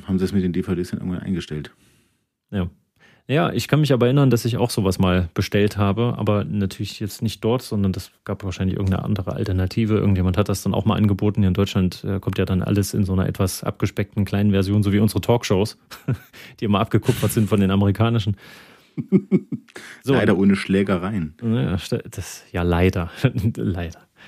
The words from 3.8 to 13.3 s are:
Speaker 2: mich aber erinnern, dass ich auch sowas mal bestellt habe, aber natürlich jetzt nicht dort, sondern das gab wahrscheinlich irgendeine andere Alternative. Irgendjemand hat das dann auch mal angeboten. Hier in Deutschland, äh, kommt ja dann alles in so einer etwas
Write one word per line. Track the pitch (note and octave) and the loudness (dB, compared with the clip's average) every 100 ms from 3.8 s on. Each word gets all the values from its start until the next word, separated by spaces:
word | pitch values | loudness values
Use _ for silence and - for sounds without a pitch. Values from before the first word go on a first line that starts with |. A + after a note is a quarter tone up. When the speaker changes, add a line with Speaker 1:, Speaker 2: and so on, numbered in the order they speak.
Speaker 2:
mich | D3 | 4
aber | C3 A#2+ | 4 4
erinnern, | C#3 C#3 | 4 4
dass | A#2+ A#2+ | 4 2
ich | A#2 | 0
auch | G2+ | 0
sowas | - F#2+ F#2 | 2 0 2
mal | F#2 F2+ F2 - | 2 2 0 -2
bestellt | F2+ G#2 G2+ G2+ | -2 2 0 2
habe, | G2+ G2 A#2+ - | 0 0 -2 0
aber | A2 G#2 - | 0 0 0
natürlich | G#2 G2 - G#2 - | -2 -2 -4 -10 -8
jetzt | G#2+ - | -10 -6
nicht | A2+ - | -6 -4
dort, | A2 B2 | -2 -2
sondern | - G#2+ G2 | -2 -2 0
das | F#2 - _ - | -2 -8 _ -10
gab | G2+ G2 | -8 -8
wahrscheinlich | F2 F#2+ - | -4 -2 0
irgendeine | F#2+ F#2 - | 0 0 -2
andere | - - | -4 -4
Alternative. | - A2+ F#2 F#2 - A2 G#2+ | -4 -2 0 0 0 0 2
Irgendjemand | G2 F#2+ F2+ F#2 | 2 2 2 2
hat | G2+ | 0
das | G2 | -2
dann | - G2 | -2 -2
auch | - | 0
mal | G#2 | 2
angeboten. | G#2 G2 G#2 G2+ | 2 2 0 2
Hier | G2 | 2
in | F2+ | 2
Deutschland, | G2 - F#2 - G2+ | 0 2 0 -2 -6
äh, | G2 | -4
kommt | - G2 | -4 -2
ja | F#2 | 0
dann | F#2 | 0
alles | - G#2 G2 A2+ | 2 0 0 0
in | G2 | 0
so | F#2+ | 2
einer | |
etwas | G2 | 0